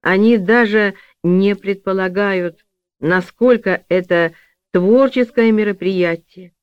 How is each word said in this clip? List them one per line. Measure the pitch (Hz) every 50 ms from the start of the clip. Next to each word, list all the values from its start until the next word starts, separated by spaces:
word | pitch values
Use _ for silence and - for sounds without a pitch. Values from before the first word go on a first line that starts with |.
Они | - 160 185 190 208 226 240 220
даже | 180 180 226 240 233 208 208 220 208 196 190 - _ _ _ _ -
не | 170 180 185 196 202 202
предполагают, | 196 - 196 202 196 _ 196 190 190 190 185 180 196 202 202 190 185 175 175 165 _ _ _ _ _ _ _ _ _
насколько | 135 156 180 185 175 - _ _ 233 254 247 220 - 196 185 - _ _
это | 170 185 180 _ 180 170 170 165 165 _ _ _ _ _ _ _
творческое | - 180 180 196 226 262 269 262 - 254 247 233 _ 247 226 226
мероприятие. | 220 214 214 208 196 180 175 185 196 180 175 170 165 165 _ _ _ 185 185 175 _ _